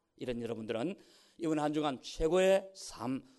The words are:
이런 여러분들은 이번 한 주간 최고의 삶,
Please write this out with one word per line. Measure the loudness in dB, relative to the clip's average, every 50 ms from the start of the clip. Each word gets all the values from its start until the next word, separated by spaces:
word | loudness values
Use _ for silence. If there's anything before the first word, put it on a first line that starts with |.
| _ _ _ _
이런 | -6 -6 -4 -4
여러분들은 | -4 -6 -6 -6 -4 -4 -2 -2 -2 -2 -4 -6 -14 -20 -20 -20 _ _ _ _
이번 | -2 0 0 2
한 | 0 0 0
주간 | 0 0 0 -2 -4
최고의 | -8 -12 -4 0 0 4 4 6 6 6 6 4 2 -2 -12
삶, | -14 -14 -14 -10 -8 -4 -4 -4 -4 -6 -12 -20